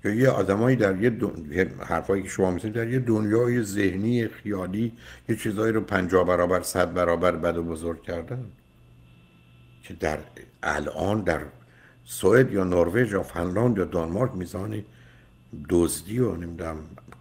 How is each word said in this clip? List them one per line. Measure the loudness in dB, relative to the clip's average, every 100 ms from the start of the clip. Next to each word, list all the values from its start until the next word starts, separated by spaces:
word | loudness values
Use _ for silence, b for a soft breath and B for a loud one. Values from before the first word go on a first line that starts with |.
| -2
یا |
یه | 2 2
آدمایی | 4 2 2 4 4
در | 2 2
یه | 0
دن-، | 0 -4 -6 -4
یه | -2 -2 -4 -4
حرفایی | -2 0 -2
که | -2
شما | 0 0
می‌زنید | 0 -4
در | -4 -2
یه | 0
دنیای | 2 2 2 2 2 0
ذهنی | 0 0 0 0 0 0 0
خیالی | -6 -8 -6 -4 -4 -4 -6 B B B
یه | -4
چیزایی | -2 0 2
رو | 2
پنجاه | 2 0 4 4
برابر، | 4 4 4 2
صد | 0 0 0
برابر | 2 2 2 2
بد | 2 0 -2
و |
بزرگ | -4 -6 -6 -8
کردن | -8 -8 -8 -10 -12 -16 _ _ _ -20 -20 -20 _ _ _ _ -20 -20
که | -18
در، | -6 -4 -4 -8 -20 -20 _
الان | -4 -2 -4 -2 0 0
در | 0 -2 -4 -16 b b b b -16
سوئد | -2 4 6 6
یا | 2
نروژ | 2 4 4 2 0
یا | 0
فنلاند | -4 -4 -2 0 2 2
یا | 0
دانمارک | -2 -2 -2 -2 -4
میزان | -8 -8 -8 -8 -10 b b b b b _ -14 0
دزدی | 2 2 0 -6 -2
و | 0 -2
نمی‌دونم | -8 -8 -8 -10 -12 -20 -20 -16